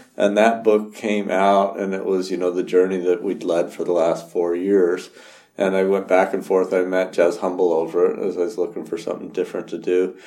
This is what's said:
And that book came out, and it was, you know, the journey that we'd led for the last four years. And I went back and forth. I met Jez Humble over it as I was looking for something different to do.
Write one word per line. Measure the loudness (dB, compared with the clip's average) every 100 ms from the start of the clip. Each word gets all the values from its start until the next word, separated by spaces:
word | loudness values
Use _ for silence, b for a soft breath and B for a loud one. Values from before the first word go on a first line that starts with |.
| B -2
And | 0 4
that | 2 2
book | 2 2 0
came | -8 -4 -4 -2
out, | 2 4 4 2 -2
and | -4
it | -4 -2
was, | -2 -2
you | -2
know, | -2
the | -2
journey | 2 2 2 0
that | 0 0
we'd | -2 -4
led | -2 -2 -2
for | -4
the | -2
last | 0 0 -2 -4
four | -4 -2 -2
years. | 2 4 4 0 -6 B B B B -2
And | 0 2
I |
went | 2 0 2
back | 2 2
and | -2 0
forth. | 0 2
I | 0
met | 2 0 0
Jez | 2 2 2
Humble | -4 0 2
over | 2 0 2 2
it | 0
as | -4 -2
I |
was | -4 -2
looking | -4 -6 -8
for | -8
something | -6 -8 -8
different | -6 -4 -6 -8
to | -8
do. | 0 0 0 B